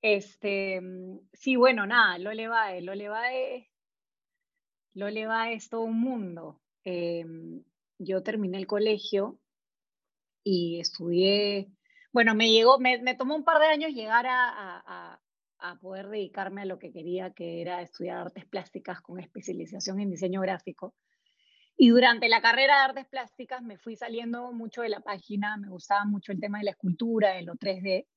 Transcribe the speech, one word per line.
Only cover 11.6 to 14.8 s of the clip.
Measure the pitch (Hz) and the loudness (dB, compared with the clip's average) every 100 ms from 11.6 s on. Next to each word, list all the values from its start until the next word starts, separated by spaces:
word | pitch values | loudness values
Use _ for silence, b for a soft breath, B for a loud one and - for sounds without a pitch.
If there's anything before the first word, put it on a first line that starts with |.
| 196 _ b b b | -6 _ b b b
bueno, | 247 226 220 | 2 4 4
me | 226 | 6
llegó, | 220 226 269 | 8 8 8
me, | 254 247 | 6 0
me | 247 247 | -2 -4
tomó | 262 | -4
un | 311 | 0
par | 302 320 | 4 6
de | 311 | 6
años | 302 320 | 4 0
llegar | 262 220 226 247 | -6 0 0 2
a, | 254 247 | 0 0
a, | 220 196 175 | -2 -12 -14